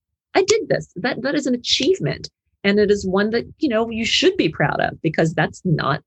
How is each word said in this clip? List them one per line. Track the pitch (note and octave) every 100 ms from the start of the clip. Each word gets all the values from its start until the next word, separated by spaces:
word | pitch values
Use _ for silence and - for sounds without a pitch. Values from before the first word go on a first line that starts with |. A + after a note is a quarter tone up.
| _ _ _
"I | F#4
did | G4 A4 D4
this." | - - -
That, | B3 A#3+
that | C4
is | D4+ C4+
an |
achievement. | B3 - - C4+ F#4+ D3 - - _ _ _
And | G3+ G#3
it | G3+
is | G#3 F#3
one | F#3+ G#3+
that, | A#3 - -
you | D4+
know, | A3 A#3
you | A3+
should | A3 - F4 F#4+
be | F3
proud | - C#3+ -
of, | - C#3+
because | E3 D#3 D#3+
that's | D#3+ F3 -
not, | F#3 C#3+ B2+ -